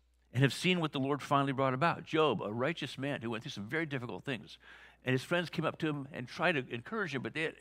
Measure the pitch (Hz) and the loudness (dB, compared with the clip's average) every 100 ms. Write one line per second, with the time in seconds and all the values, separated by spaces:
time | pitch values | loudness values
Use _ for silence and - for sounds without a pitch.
0 | _ _ _ 120 135 - 175 180 156 143 | _ _ _ 4 4 4 2 2 2 0
1 | 135 143 - 143 139 131 135 131 170 160 | 0 0 2 2 4 2 2 2 2 0
2 | 160 160 151 104 98 110 135 170 139 - | 0 4 4 4 -2 -2 -2 -2 -6 -6
3 | 135 139 117 113 135 113 101 156 160 131 | -4 -4 -4 -6 -6 -10 -6 -4 -2 -4
4 | 120 92 - 117 - - - - - - | -6 -8 -6 -6 -8 -18 -20 -20 -20 -6
5 | - 131 - 175 165 - 156 - 160 147 | 2 2 2 0 0 0 -2 0 -2 -2
6 | 135 - 123 - 170 156 113 120 - 226 | -4 -8 -8 0 2 2 0 -6 -6 -4
7 | 190 135 113 143 156 - | -2 -2 -4 -2 -4 -2